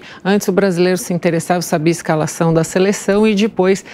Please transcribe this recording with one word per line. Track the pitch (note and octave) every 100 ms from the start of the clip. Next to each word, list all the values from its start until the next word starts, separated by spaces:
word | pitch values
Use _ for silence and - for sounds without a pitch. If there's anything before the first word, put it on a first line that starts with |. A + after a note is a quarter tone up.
| - -
antes | F3+ G3+ G#3
o |
brasileiro | F#3 G3 E3+ F3+ F#3
se | - F3
interessava, | F3+ E3 - F3+
sabia | E3 F3 D#3
a | D#3+
escalação | - D#3 D3+ - E3
da | D#3+
seleção | D#3+ F#3 F#3+ G3+ - G3 A3
e |
depois, | G3+ A3 - F#3 G3 -